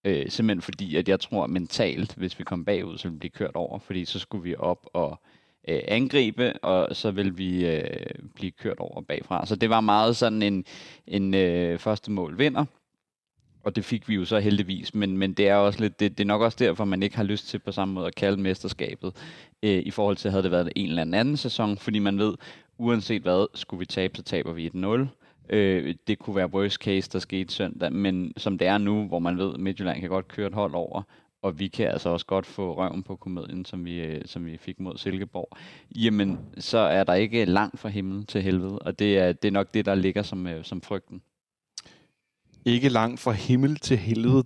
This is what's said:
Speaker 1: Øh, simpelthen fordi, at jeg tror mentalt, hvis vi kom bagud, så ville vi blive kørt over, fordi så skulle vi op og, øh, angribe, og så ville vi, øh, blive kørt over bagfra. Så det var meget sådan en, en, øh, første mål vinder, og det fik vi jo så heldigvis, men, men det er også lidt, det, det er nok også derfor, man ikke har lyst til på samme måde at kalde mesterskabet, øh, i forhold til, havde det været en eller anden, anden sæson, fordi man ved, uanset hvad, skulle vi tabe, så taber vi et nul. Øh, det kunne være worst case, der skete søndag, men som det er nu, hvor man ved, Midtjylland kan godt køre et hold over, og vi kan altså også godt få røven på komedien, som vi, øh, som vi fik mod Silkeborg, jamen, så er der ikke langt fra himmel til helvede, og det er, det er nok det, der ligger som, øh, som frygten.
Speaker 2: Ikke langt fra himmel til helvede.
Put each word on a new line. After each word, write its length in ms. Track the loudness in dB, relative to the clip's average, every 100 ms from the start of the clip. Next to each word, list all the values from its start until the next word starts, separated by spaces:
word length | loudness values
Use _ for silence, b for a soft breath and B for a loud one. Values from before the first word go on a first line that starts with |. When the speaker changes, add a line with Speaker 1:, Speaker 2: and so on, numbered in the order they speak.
Speaker 1:
Øh, 260 | 0 0 -2
simpelthen 320 | 0 2 0
fordi, 340 | -4 -8 -2 0
at 120 | 2
jeg 120 | 0
tror 260 | 0 -2 -2
mentalt, 680 | -2 -4 0 0 0 -6
hvis 240 | -6 -8 -8
vi 60 |
kom 200 | -8 -4
bagud, 340 | -2 -2 -2 -8
så 40 | -10
ville 60 |
vi 40 | -10
blive 120 | -12
kørt 240 | -6 -6
over, 240 | -4 -6 -8
fordi 260 | -6 -6
så 140 | -6 -8
skulle 240 | -8 -8
vi 100 | -6 -2
op 280 | -2 -2 -4
og, 280 | -2 -2 -4 b b b b -4
øh, 120 | -2 0
angribe, 640 | 0 2 2 2 2 -2 0
og 320 | 2 2 2 -2
så 140 | -2
ville 240 | 0 -2
vi, 320 | -2 -2 0 2
øh, 380 | 0 -2 -8 -10 -12 -16
blive 160 | -10 -10
kørt 280 | -6 -6 -6
over 220 | -8 -10
bagfra. 440 | -8 -8 -4 -4 -2
Så 100 | 0
det 140 | 4
var 100 | 4
meget 360 | 6 6 4 4
sådan 260 | 2 2
en, 220 | 0 0 B B B B -6
en, 280 | -2 2
øh, 440 | 4 4 2 0 -2
første 320 | -2 -2 -4
mål 280 | -6 -4 0
vinder, 260 | 0 2 -2 _ _ _ _ _ _ _ _ _
og 120 | -4 -4
det 80 |
fik 240 | -2 -4 0
vi 60 |
jo 100 | -2
så 140 | 2 2
heldigvis, 560 | 4 2 0 -6 -4
men, 240 | -2 0 0
men 140 | 0
det 160 | 4 6
er 60 |
også 260 | 6 4 2
lidt, 200 | -2 0
det, 180 | -2 0
det 60 |
er 40 | 0
nok 140 | 4
også 140 | 2 4
derfor, 240 | 2 2
man 180 | 0 2
ikke 140 | 0 0
har 80 |
lyst 240 | -2 -2 -4
til 100 | -8
på 140 | -6
samme 220 | -4 -2
måde 120 | -2 -6
at 80 |
kalde 260 | 0 0 2
mesterskabet, 680 | 0 -2 -6 -6 -8 -6 -10 B -18 B B _
øh, 200 | 2 2 0
i 40 |
forhold 260 | 0 0 2
til, 140 | 0
havde 120 | 0
det 80 | 2
været 220 | 2 0 -2
en 120 | -2
eller 140 | -2
anden, 120 | 0
anden 220 | 2 2 0
sæson, 420 | -4 -2 -2 -2
fordi 200 | -2 0
man 200 | 0 2
ved, 160 | 0 -2 B B B -4
uanset 440 | 0 0 0 -2
hvad, 240 | 2 2 2
skulle 240 | -4 -10 -8
vi 80 | -6
tabe, 300 | -2 -2 -4
så 60 |
taber 300 | -4 -4 -4
vi 140 | -6 -6
et 80 |
nul. 340 | -4 0 0 0 _ b b 0
Øh, 440 | 4 6 4 0 -4 -4
det 120 | -4
kunne 180 | -2 -2
være 140 | 0
worst 240 | 2 0 0
case, 340 | 0 0 0
der 60 | -6
skete 360 | -4 -4 -4
søndag, 380 | -4 -4 -2 -2
men 400 | 0 0 0 -4 -4
som 220 | -4 0
det 80 | 2
er 120 | 2
nu, 280 | 2 0 0
hvor 120 | 0
man 200 | 0 0
ved, 200 | -2 -2
Midtjylland 420 | -4 -2 -4 -4
kan 80 | -2
godt 200 | -4 -4
køre 180 | -6 -4
et 80 |
hold 200 | -2 -2
over, 280 | -2 -4 -6 -8 b b _
og 160 | -4 -2
vi 100 | -4
kan 200 | 0 0
altså 200 | 0 0
også 180 | -2 0
godt 200 | -2 -2
få 300 | -6 -6 -2
røven 240 | -4 -4
på 140 | -8 -12
komedien, 480 | -8 -8 -8 -10
som 200 | -8 -8
vi, 160 | -8 -6
øh, 220 | -6 -8 -8
som 200 | -10 -10
vi 100 | -10
fik 240 | -14 -10
mod 180 | -10 -6
Silkeborg, 580 | -6 -4 -6 -8 -10 B B B B 2
jamen, 420 | 4 4 2 0 -8 -12
så 200 | 0 4
er 260 | 6 4
der 100 | 6
ikke 300 | 4 4 2
langt 340 | 4 4 2 -4
fra 80 | -6
himmel 380 | -4 -4 -6 -4
til 160 | -2
helvede, 360 | 2 2 0 -6
og 200 | -6 0
det 200 | 4 6
er, 140 | 4
det 160 | 2 2
er 40 |
nok 220 | 2 2
det, 120 | 0 2
der 80 |
ligger 280 | 2 2 0
som, 240 | -4 -6 -6
øh, 180 | -8
som 160 | -8 -10
frygten. 420 | -6 -8 _ -20 _ _ _ _ _ -20 b b b b _ _ _ _ 2
Speaker 2:
Ikke 220 | 4 6
langt 320 | 4 2 0
fra 120 | -2
himmel 440 | 0 4 4 4 0
til 200 | 0 0
helvede. 480 | 2 2 6 4